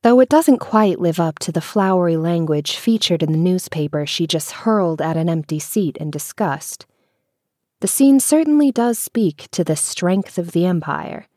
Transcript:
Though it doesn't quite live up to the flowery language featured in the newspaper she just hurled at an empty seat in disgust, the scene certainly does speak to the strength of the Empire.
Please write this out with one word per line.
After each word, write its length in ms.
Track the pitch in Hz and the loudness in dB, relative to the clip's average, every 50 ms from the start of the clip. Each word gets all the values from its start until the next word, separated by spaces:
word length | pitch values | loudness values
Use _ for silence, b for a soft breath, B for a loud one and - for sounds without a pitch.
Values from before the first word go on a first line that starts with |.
| - | 4
Though 180 | 233 240 254 | 6 6 6
it 80 | 262 - | 6 6
doesn't 300 | 285 311 320 - 269 233 | 6 4 6 4 2 2
quite 420 | - - - 214 214 202 175 - | 2 0 2 2 4 2 2 2
live 180 | 175 170 160 180 | 0 0 0 0
up 180 | 165 160 151 - | -2 -2 -2 -6
to 120 | - - | -8 -4
the 80 | 156 170 | -4 -4
flowery 560 | 160 - - 214 196 190 190 185 175 170 165 | -6 -2 -2 0 0 2 2 2 2 2 0
language 600 | 160 160 170 170 170 165 156 151 147 147 - - - | 0 0 0 0 0 0 0 -2 -2 -2 -4 -8 -4
featured 440 | - - 226 214 - - 175 160 | 0 0 0 0 2 0 0 0
in 120 | 165 147 156 | 0 0 0
the 40 | 156 | 2
newspaper 680 | 165 180 180 185 - - - 160 151 147 151 151 147 | 2 2 0 0 -2 -6 -6 -4 -4 -4 -2 -4 -4
she 200 | 147 - - 170 | -4 -4 -4 -4
just 260 | 156 - 165 - - | -2 -2 -4 -4 -6
hurled 500 | - - - 226 220 208 190 170 160 151 | -12 -6 -2 0 2 2 2 0 -2 -2
at 160 | 151 160 160 160 | -2 -2 -2 0
an 100 | 160 170 | 0 0
empty 320 | 165 160 151 - 160 151 | 0 -2 -4 -4 -6 -6
seat 380 | - - - 220 196 156 - - | -6 -4 -2 -2 -2 -2 -4 -6
in 120 | 156 151 | -8 -8
disgust, 760 | 147 147 - - - - 214 175 135 139 - - - - - _ _ _ _ _ _ _ _ _ _ _ _ _ _ _ _ _ _ _ | -8 -8 -10 -12 -8 -6 -4 -4 -4 -6 -8 -14 -16 -16 -18 _ _ _ _ _ _ _ _ _ _ _ _ _ _ _ _ _ _ _
the 80 | - 196 | -6 -4
scene 320 | - - 277 277 277 269 | 0 4 4 6 6 4
certainly 500 | 262 - 302 311 320 302 294 294 294 277 | 4 2 2 2 2 4 4 4 4 2
does 260 | 247 - 233 240 233 - | 2 0 0 0 -2 -2
speak 520 | - - _ 233 220 180 147 - - - | -6 -6 _ 0 0 0 -2 -4 -18 -10
to 140 | - - 175 | -4 -4 -2
the 100 | 156 156 | -2 -2
strength 600 | 151 - - - - - 175 185 196 190 - - - | -2 -2 -6 -6 -4 -2 0 0 0 -2 -4 -6 -8
of 160 | 175 170 - | -8 -2 -2
the 120 | 170 175 | 0 0
Empire. 600 | 185 180 170 - - 147 151 - - - - - _ _ | 2 0 -2 -2 -4 -6 -6 -6 -8 -12 -14 -16 _ _